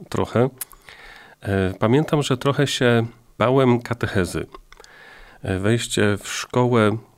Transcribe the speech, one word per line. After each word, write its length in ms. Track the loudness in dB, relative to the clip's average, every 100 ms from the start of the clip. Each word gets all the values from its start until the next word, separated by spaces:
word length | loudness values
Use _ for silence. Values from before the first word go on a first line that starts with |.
| -8
trochę. 400 | -4 -2 0 0 -2 -16 -16 -20 -20 -20 -20 -20 -12
E, 340 | -4 0 0 0
pamiętam, 440 | 2 2 2 0
że 140 | 0 -2
trochę 300 | 0 0 -2
się 400 | 0 2 2 0 -8 _ -2
bałem 420 | 2 4 4 2
katechezy. 640 | -2 -6 -2 -2 -2 -4 -8 -14 -20 -20 -20 -20 -20 -20 -20 -12
E, 160 | -6 -2
wejście 580 | 0 0 -2 0 0 0
w 120 | -6
szkołę, 680 | -10 -4 0 2 4 2 0 -8